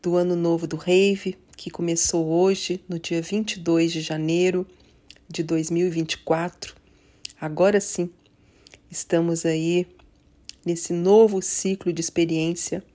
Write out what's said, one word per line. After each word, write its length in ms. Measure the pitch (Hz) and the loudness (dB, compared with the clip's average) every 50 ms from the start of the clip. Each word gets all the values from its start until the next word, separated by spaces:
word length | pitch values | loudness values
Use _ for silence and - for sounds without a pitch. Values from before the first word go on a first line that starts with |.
do 160 | - 175 170 175 | -2 0 0 0
Ano 180 | 180 180 175 | 2 2 0
Novo 320 | 175 170 170 170 165 170 160 | 0 0 0 0 0 -2 -6
do 80 | 165 | -8
Rave, 600 | 160 - 180 180 185 196 202 202 196 - 190 185 - _ _ - | -6 -2 2 4 4 6 4 2 0 -4 -8 -8 -8 _ _ -20
que 140 | - - 175 | -14 -14 -14
começou 580 | - - 170 170 170 165 - - - 170 160 160 | -8 -6 -4 -2 0 0 0 0 0 0 0 2
hoje, 560 | 160 170 180 190 196 190 - - 180 190 - - | 2 4 4 4 2 0 -2 -6 -6 -6 -6 -8
no 120 | 175 170 | -8 -8
dia 220 | 165 - 175 165 | -6 -4 -4 -4
vinte 320 | 165 - 196 214 220 214 - | -4 -2 -4 -4 -2 -4 -6
e 60 | 190 | -6
dois 320 | 170 170 165 165 165 170 165 | -2 0 2 2 2 2 0
de 80 | 165 | -4
janeiro 680 | 156 - 160 156 156 156 165 170 180 185 180 185 185 - - _ _ _ _ _ _ _ - _ _ _ | -6 -6 -4 -2 -2 0 2 2 2 2 2 0 -4 -4 -12 _ _ _ _ _ _ _ -20 _ _ _
de 120 | 165 - | -6 -6
dois 300 | 165 160 170 160 160 160 | -4 -2 0 -2 0 0
mil 160 | 170 170 180 185 | 0 0 0 0
e 20 | |
vinte 240 | 165 165 165 160 - | 0 -2 -4 -4 -6
e 40 | - | -10
quatro, 580 | - - 165 160 170 180 - - - - - - _ _ _ _ _ _ _ _ _ - - _ | -2 -2 0 0 0 -6 -8 -12 -18 -18 -18 -20 _ _ _ _ _ _ _ _ _ -18 -14 _
agora 400 | - 156 151 156 175 196 208 202 | -8 -8 0 2 2 4 4 2
sim, 320 | 196 - - - 175 175 - _ _ _ _ _ _ _ _ _ _ - - - _ _ | 0 0 -4 -4 -4 -6 -6 _ _ _ _ _ _ _ _ _ _ -20 -20 -20 _ _
estamos 540 | - - - - - 165 170 170 165 165 - | -12 -12 -6 -2 0 0 2 0 -2 -2 -2
aí 420 | 165 160 160 160 165 175 175 180 - - _ - _ _ _ _ _ _ _ _ _ - _ _ | -2 -2 0 -2 0 0 0 -2 -2 -10 _ -20 _ _ _ _ _ _ _ _ _ -20 _ _
nesse 260 | 175 170 170 - - | -4 -4 -4 -4 -4
novo 500 | 175 170 175 185 202 220 226 220 208 190 | -4 0 4 6 8 8 8 6 4 0
ciclo 520 | 180 - - - - 190 190 190 - 180 170 | -2 -2 -4 -2 -2 -2 -4 -2 -2 -4 -4
de 80 | 160 | -2
experiência 840 | 170 - - - 170 165 165 160 160 165 170 165 - - - 180 - _ | -4 -4 0 0 0 2 2 -2 0 -2 -2 -4 -4 -4 -6 -8 -8 _